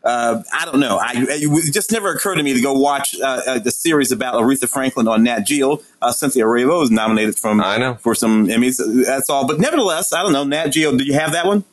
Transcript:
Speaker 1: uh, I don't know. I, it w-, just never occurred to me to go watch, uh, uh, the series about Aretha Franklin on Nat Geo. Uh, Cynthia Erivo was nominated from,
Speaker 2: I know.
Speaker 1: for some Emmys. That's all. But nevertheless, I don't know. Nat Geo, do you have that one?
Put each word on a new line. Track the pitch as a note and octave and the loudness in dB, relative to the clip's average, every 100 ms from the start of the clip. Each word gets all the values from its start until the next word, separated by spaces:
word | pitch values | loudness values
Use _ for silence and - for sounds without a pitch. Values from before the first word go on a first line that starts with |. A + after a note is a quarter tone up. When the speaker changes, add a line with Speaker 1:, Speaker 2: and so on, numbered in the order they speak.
Speaker 1:
uh, | - A#2+ A#2 A2+ - | -2 0 0 -2 -4
I | D3 E3 | -6 -2
don't | C3+ | 0
know. | C3+ F#2+ | 0 0
I, | A2 | -2
it | B2 C3 D3 | -2 -2 -2
w-, | D3 D3 D#3+ | 0 2 2
just | D3+ G3+ | -2 -2
never | A3+ G3 | -2 -2
occurred | D#3 G3+ F3 | -2 -2 -2
to | |
me | C#3+ | 0
to | B2 | 0
go | C3+ | 2
watch, | C3+ C#3+ C#3 C#3 - | 2 2 2 -4 -4
uh, | C3+ B2+ - | -4 -2 -2
uh, | B2+ | -2
the | A2+ | -2
series | - E3 D3+ B2+ | -2 0 2 2
about | B2 B2+ | -2 -2
Aretha | A#2 B2 C3+ B2+ | 0 2 2 -2
Franklin | C3+ C3 C3 A2+ | -2 -2 0 2
on | A2 | 4
Nat | A#2+ A#2 G2 | 2 2 -2
Geo. | C#3+ C3+ D3 - _ | 0 0 -2 -6 _
Uh, | A#2+ | -2
Cynthia | A#2+ C#3+ C3 | -2 -2 2
Erivo | A2 A#2+ B2+ F3 | 2 2 2 2
was | C#3 | 2
nominated | A2 A2 A2 G#2+ - | 2 2 0 0 -2
from, | A2 G#2 | 0 0
Speaker 2:
I | F#2 G#2+ | 0 0
know. | C3 A#2+ | -2 -2
Speaker 1:
for | A#2 | -2
some | A2 A2+ A2 G2+ | 0 2 2 2
Emmys. | A2+ B2+ B2+ A2 B2 A#2+ | 2 0 0 0 0 2
That's | C3+ - | 0 -2
all. | C#3 B2+ | -2 0
But | D3+ | 0
nevertheless, | B3+ E4 G3+ D#3+ - | 0 2 0 -2 -2
I | D#3+ | -2
don't | G3 | 0
know. | C#3+ | 0
Nat | C#3+ D3 D#3+ | 0 -2 -2
Geo, | D3+ D#3 C3 | 0 0 0
do | |
you | C#3 | 0
have | C#3 D#3 | 0 0
that | E3 F3+ | 0 0
one? | G3+ G3 | 0 -2